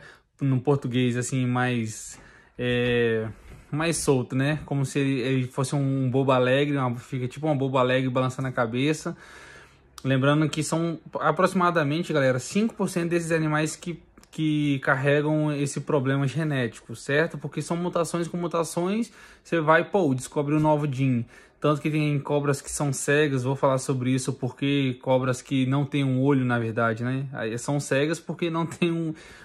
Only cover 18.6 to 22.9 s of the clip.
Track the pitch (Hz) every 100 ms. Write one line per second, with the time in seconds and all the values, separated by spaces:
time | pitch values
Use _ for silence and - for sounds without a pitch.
18.6 | 160 170 175 214 233 - - - - 170
19.6 | 151 160 175 202 160 127 - 151 143 151
20.6 | 156 151 147 127 135 120 110 - - _
21.6 | 147 147 156 151 147 143 143 147 143 139
22.6 | - - 143